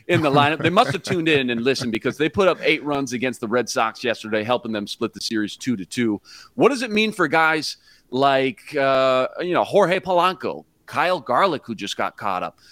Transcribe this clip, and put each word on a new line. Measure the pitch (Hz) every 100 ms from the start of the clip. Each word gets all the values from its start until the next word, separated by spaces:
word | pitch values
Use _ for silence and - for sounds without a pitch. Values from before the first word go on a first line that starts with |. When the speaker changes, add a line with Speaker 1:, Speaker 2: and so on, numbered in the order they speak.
| -
Speaker 1:
in | 175
the | 151
lineup. | 143 143 156
They | 160
must | 185 254
have | 185
Speaker 2:
<laughs> |
Speaker 1:
tuned | - 185 160
in | 147 127
and | 117
listened | 120 131 123
because | 110 131 107
they | 156
put | 190 190
up | 151
eight | 143 156
runs | 143 143 131
against | 120 131 117
the | 110
Red | 120 117
Sox | 131 113 -
yesterday, | 123 110 110 107
helping | 107 123 117
them | 107 104
split | - 113
the | 98
series | - 110 104 -
two | - 110
to | 90
two. | - 117 101 - - - -
What | 220
does | 269
it | 240
mean | 208 220
for | 208 160
guys | 160 160 160 143 - _ _ _
like, | 127 139 135 135 110 -
uh, | 147 135 135 131 131 127 -
you | 175
know, | 156
Jorge | 101 170 180 185
Polanco, | 185 175 180 185 110 71 - _ -
Kyle | 131 165 180
Garlick, | - 127 190 143
who | - 110
just | 101 -
got | 101 -
caught | 107 90
up, | 87 - _